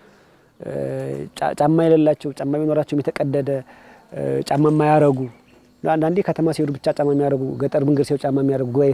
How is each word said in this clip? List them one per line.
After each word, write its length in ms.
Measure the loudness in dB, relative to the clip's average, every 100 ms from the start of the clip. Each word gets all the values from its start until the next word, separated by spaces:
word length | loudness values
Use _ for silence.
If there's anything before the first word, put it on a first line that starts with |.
| -20 _ _ _ _ -16
እ፣ 120 | -10 -8 -6 -8 -8 -10 -10
ጫ-፣ 180 | -6 -4
ጫማ 220 | 0 2 4
የሌላቸው፣ 480 | 4 4 4 0 -4
ጫማ 200 | -8 -4 -2
ቢኖራቸውም 440 | -2 -2 -2 -2
የተቀደደ፣ 500 | -4 -4 -2 -2 -2 -6 -8 -20 -20 -20 -16
እ፣ 80 | -8 -4 -4
ጫማ 220 | -2 2 2
የማያረጉ፣ 520 | 4 4 4 4 2 -4 -12 _ _ _ _
አንዳንዴ 360 | -2 0 0 0
ከተማ 260 | -2 0 0
ሲሄዱ 200 | 0 -4
ብቻ 140 | -2 -2
ጫማ 160 | 0 0
የሚያረጉ፣ 320 | 2 2 0 -2 -4
ገጠር 240 | -2 0
መንገድ 200 | 2 2
ሲሄዱ 160 | 0 -2
ጫማ 160 | -2 0
የሚያረጉ፣ 300 | 0 0 -2
ጉባኤ 240 | 2 2